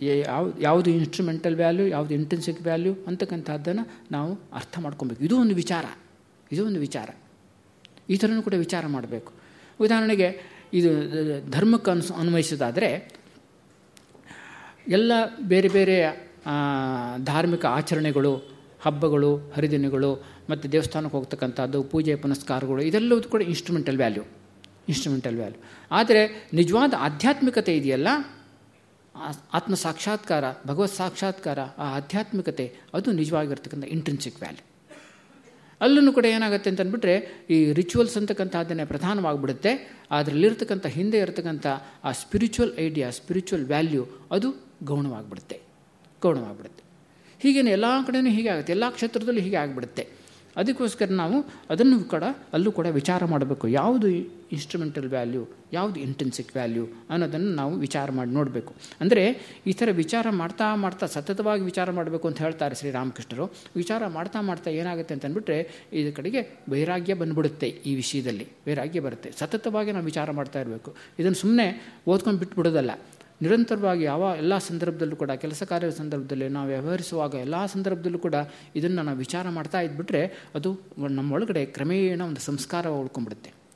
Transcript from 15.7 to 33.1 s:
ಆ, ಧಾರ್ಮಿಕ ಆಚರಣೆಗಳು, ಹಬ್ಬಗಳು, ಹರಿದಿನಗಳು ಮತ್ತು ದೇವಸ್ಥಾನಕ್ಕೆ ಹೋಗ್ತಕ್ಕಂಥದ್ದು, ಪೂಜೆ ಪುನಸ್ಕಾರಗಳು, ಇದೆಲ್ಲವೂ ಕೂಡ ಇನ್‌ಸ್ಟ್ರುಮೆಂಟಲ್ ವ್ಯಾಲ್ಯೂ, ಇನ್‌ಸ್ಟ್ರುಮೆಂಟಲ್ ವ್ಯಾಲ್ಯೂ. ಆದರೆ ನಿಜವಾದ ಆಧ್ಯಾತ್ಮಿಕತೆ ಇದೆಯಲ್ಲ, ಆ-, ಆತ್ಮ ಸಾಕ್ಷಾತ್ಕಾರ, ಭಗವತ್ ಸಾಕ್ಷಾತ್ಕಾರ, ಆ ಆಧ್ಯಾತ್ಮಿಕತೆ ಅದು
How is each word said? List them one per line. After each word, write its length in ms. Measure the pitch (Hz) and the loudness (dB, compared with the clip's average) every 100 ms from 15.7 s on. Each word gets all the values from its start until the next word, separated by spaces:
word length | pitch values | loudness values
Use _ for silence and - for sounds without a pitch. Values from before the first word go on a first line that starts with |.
| 196 190 185 160 151 - - - | 6 6 6 4 0 -10 -12 -4
ಆ, 80 | 147 143 135 131 131 120 123 | 0 0 0 0 -2 -4 -4
ಧಾರ್ಮಿಕ 480 | 135 147 175 175 151 | 0 2 2 2 2
ಆಚರಣೆಗಳು, 920 | 127 151 160 156 143 139 135 - - - - | 0 2 0 2 4 4 2 -4 -18 -20 -6
ಹಬ್ಬಗಳು, 560 | - 147 160 147 143 147 | -2 2 4 4 4 2
ಹರಿದಿನಗಳು 840 | 147 143 151 147 139 135 139 135 - - - | -2 -2 2 2 2 2 2 0 -6 -14 -6
ಮತ್ತು 220 | 156 147 | -4 2
ದೇವಸ್ಥಾನಕ್ಕೆ 460 | 156 156 160 156 143 | 2 2 -2 -2 -4
ಹೋಗ್ತಕ್ಕಂಥದ್ದು, 640 | 131 139 127 123 131 143 | -4 -4 -4 -2 -2 0
ಪೂಜೆ 320 | 139 160 156 147 | 0 0 2 0
ಪುನಸ್ಕಾರಗಳು, 680 | 143 139 - 131 135 135 | 0 -2 -2 -2 0 0
ಇದೆಲ್ಲವೂ 400 | 156 196 233 233 | 2 2 4 4
ಕೂಡ 200 | 220 220 | 4 0
ಇನ್‌ಸ್ಟ್ರುಮೆಂಟಲ್ 560 | 180 165 - 170 139 135 | 0 -2 0 0 2 2
ವ್ಯಾಲ್ಯೂ, 260 | 120 101 104 - - - - - - | 2 0 -6 -14 -20 -20 -20 -10 -4
ಇನ್‌ಸ್ಟ್ರುಮೆಂಟಲ್ 460 | 156 156 135 127 117 | -2 0 -2 -2 -4
ವ್ಯಾಲ್ಯೂ. 260 | 107 - - - - | -6 -10 -18 -20 -2
ಆದರೆ 580 | 175 226 214 214 - - | 2 6 6 4 0 -2
ನಿಜವಾದ 400 | 160 170 208 277 - | 2 4 6 4 2
ಆಧ್ಯಾತ್ಮಿಕತೆ 800 | 143 147 233 285 254 240 214 160 | -2 2 2 4 2 2 2 2
ಇದೆಯಲ್ಲ, 300 | 139 131 160 294 277 - - - _ _ _ _ _ - | 2 2 2 0 -2 -12 -20 -20 _ _ _ _ _ -14
ಆ-, 200 | 156 143 - | -10 -10 -4
ಆತ್ಮ 220 | 165 175 190 | -2 0 0
ಸಾಕ್ಷಾತ್ಕಾರ, 680 | 165 160 - 208 - 160 135 131 135 | -2 -4 -4 -4 0 0 0 -4 -4
ಭಗವತ್ 260 | 143 196 | 0 0
ಸಾಕ್ಷಾತ್ಕಾರ, 640 | 202 185 185 196 190 - 139 | 0 -4 -2 -4 -4 -4 -4
ಆ 360 | 131 - 143 135 | -6 -6 -6 -4
ಆಧ್ಯಾತ್ಮಿಕತೆ 800 | 143 196 214 196 165 143 127 - - | -4 -4 -2 -4 -4 -4 -6 -8 -8
ಅದು 180 | 160 202 | -4 0